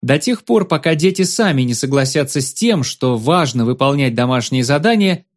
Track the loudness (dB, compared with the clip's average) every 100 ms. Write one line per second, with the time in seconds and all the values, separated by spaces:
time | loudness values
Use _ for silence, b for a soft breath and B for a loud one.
0 | 0 0 0 -4 0 0 2 -2 0 2
1 | 0 0 -2 0 0 2 0 -2 0 0
2 | 0 -2 -2 -2 -6 -2 0 0 -2 -2
3 | -2 -2 0 2 0 0 -2 0 0 2
4 | 0 0 0 0 -2 -2 0 2 2 2
5 | 2 0 _